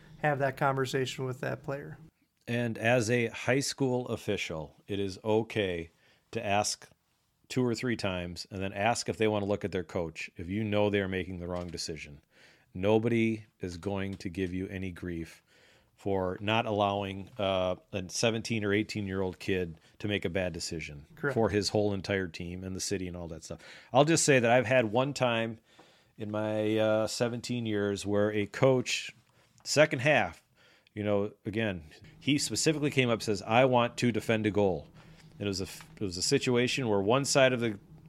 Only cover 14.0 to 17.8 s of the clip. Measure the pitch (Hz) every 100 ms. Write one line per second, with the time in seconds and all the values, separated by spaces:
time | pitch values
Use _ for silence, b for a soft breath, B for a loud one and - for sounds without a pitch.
14 | 98 95 98 85 90 92 98 95 95 85
15 | 90 82 80 - _ b b b b _
16 | 101 95 92 92 101 113 117 101 101 101
17 | 98 98 95 - 98 95 92 92